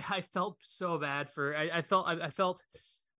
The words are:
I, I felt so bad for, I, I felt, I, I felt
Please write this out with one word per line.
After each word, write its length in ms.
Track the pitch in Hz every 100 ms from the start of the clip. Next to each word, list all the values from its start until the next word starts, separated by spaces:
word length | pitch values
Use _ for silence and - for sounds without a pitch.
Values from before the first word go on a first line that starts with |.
| -
I, 80 | 190
I 40 |
felt 380 | - 185 202 -
so 360 | - - 180 160
bad 320 | 147 139 139
for, 260 | - 143 151
I, 220 | 160 165
I 40 |
felt, 240 | 160 190 170
I, 200 | 165 165
I 40 |
felt 320 | - 185 180 - - - - _ _